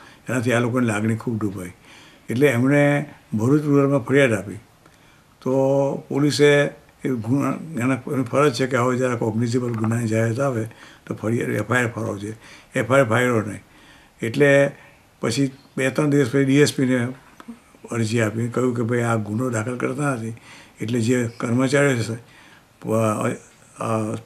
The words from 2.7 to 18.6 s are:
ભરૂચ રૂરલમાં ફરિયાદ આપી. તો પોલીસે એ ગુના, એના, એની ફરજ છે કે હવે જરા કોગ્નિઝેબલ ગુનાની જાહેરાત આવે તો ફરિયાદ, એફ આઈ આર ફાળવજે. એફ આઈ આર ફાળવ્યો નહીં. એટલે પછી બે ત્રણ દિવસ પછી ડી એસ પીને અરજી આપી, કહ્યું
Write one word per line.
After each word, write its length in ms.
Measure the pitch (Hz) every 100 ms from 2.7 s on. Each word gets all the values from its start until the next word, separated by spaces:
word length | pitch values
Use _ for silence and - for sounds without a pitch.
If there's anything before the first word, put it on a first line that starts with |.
| 143 143 143 - - -
ભરૂચ 280 | 110 120 151
રૂરલમાં 360 | 147 143 139 139
ફરિયાદ 340 | 120 135 131
આપી. 220 | 104 98 95 - _ - _ _ _ _ _
તો 520 | 131 135 135 139 139 - -
પોલીસે 540 | 139 147 127 147 143 143 - - _ 139
એ 40 |
ગુના, 440 | 123 107 139 127 - 165 156
એના, 120 | 127
એની 300 | 123 147 135
ફરજ 300 | 120 131 147
છે 140 | 120 131
કે 100 | 127
હવે 200 | 123 123
જરા 180 | 127 117
કોગ્નિઝેબલ 580 | 117 110 120 123 123
ગુનાની 340 | 110 110 117 113
જાહેરાત 320 | 110 113 113
આવે 280 | 139 117 110 - - - -
તો 80 | 110
ફરિયાદ, 340 | 107 120 -
એફ 220 | 120 107
આઈ 120 | 123
આર 80 | 120
ફાળવજે. 440 | 113 110 101 104 110 - - - 135
એફ 160 | 113
આઈ 100 | 139
આર 80 | 117
ફાળવ્યો 320 | 117 123 117
નહીં. 180 | 101 98 - - - - _ -
એટલે 500 | 117 135 143 139 139 - - - _ _
પછી 300 | 131 131 135 - - -
બે 120 | 131
ત્રણ 200 | - 151
દિવસ 220 | 143 120
પછી 140 | 139 135
ડી 100 | 143
એસ 200 | 139 -
પીને 320 | 127 127 120 131 - - - - _ - -
અરજી 300 | 117 110 117
આપી, 260 | 107 113 117
કહ્યું 280 | 120